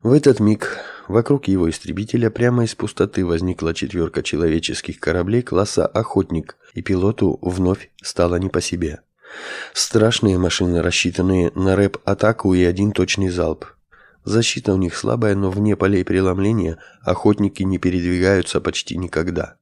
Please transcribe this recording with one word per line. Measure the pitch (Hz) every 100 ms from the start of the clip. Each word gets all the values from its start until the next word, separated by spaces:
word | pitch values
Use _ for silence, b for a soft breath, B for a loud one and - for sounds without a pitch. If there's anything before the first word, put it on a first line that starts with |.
В | 110
этот | 147 147 120
миг | 104 107 - B B B B
вокруг | 101 117 143 -
его | 95 82
истребителя | 82 - 82 110 120 110
прямо | - 120 123
из | 113
пустоты | - 107 - 98 -
возникла | 90 82 92 87 80
четвёрка | 82 - 90 80 -
человеческих | - 76 85 80 - - - 87
кораблей | - 87 87 117
класса | 120 90 104 - -
"Охотник", | 98 113 - 92 82 - - b
и | -
пилоту | - 92 98 110 98 -
вновь | 90 90 90 98 - _
стало | - - 87 87
не | 95
по | 90
себе. | - 90 80 78 _ _ B B B B B
Страшные | - - 113 110 - 110 92
машины, | 90 - 90 87
рассчитанные | 82 - 87 85 92 92 85
на | - 95
рэп-атаку | 95 98 - - 101 107 113 101
и | 92
один | 90 92 104
точный | 101 104 - 95
залп. | 87 80 80 - _ _ b b b
Защита | - 107 113 - 123
у | 95
них | 90 -
слабая, | 107 120 110
но | 98 95
вне | 95 104 98
полей | 95 98
преломления | - 92 95 92 98 110 85 82 B B
охотники | - 90 107 104 101 -
не | 95 90
передвигаются | 92 90 87 90 92 98 87 78
почти | 85 78 - 87
никогда. | 90 - 87 85 - _